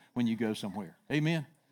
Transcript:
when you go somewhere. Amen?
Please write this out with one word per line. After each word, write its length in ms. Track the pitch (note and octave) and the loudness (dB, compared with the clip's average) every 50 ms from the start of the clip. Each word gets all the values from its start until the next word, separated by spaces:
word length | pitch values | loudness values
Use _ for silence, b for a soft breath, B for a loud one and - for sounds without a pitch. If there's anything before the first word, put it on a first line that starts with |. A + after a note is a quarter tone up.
| b b b | b b b
when 120 | B2 A#2+ | 0 2
you 100 | A2+ A2+ | 2 2
go 200 | A2 A#2 G#2+ G#2+ | 2 2 0 0
somewhere. 420 | - - G2+ F#2 G#2+ G2 E3 - _ _ - | -2 -4 -6 -6 -6 -8 -10 -12 _ _ -2
Amen? 340 | C3 D3+ D3+ D#3 E3+ D#3+ C#3 - - _ _ _ | 0 2 2 2 2 0 -2 -6 -12 _ _ _